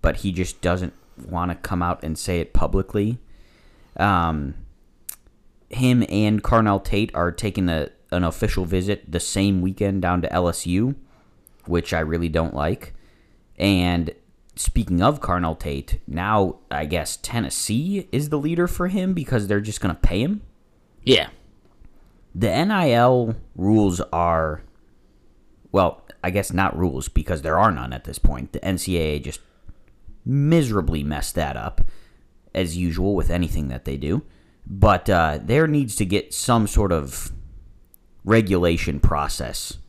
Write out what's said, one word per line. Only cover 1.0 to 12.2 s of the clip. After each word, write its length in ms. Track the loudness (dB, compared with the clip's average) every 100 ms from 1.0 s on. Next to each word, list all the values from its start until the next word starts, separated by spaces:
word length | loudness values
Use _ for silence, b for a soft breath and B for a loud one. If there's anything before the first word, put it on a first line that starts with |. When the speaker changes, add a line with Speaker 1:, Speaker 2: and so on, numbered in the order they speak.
| _ -20 -10
Speaker 1:
wanna 280 | -6 -4 -6
come 260 | -4 -2
out 220 | -2 -4
and 120 | -6 -8
say 240 | -4 -4
it 120 | 0
publicly. 680 | 2 2 0 -2 -2 -2 -4 -10 b b b b b b -4
Um, 580 | 0 2 0 -2 -6 -10 -16 -20 _ _ -20 -18 -20 _ -20 _ _
him 360 | -2 2 2 2
and 340 | 0 2 0
Carnell 420 | 2 2 4 0
Tate 280 | 0 -2 -2
are 180 | -2 -2
taking 360 | -2 -6 0 0
a, 220 | 0 -4 _ _
an 120 | -2
official 400 | 0 0 -2 0
visit 460 | 0 -2 -2 -4 -4
the 100 | -6
same 420 | -4 0 2 2
weekend 400 | 0 0 -2 0
down 200 | 0 0
to 100 | 0
L 160 | 0 0
S 180 | -2 -2
U, 280 | 0 0 -4 b b b b b _ -4
which 260 | -2 0
I 80 | -2
really 280 | -2 -2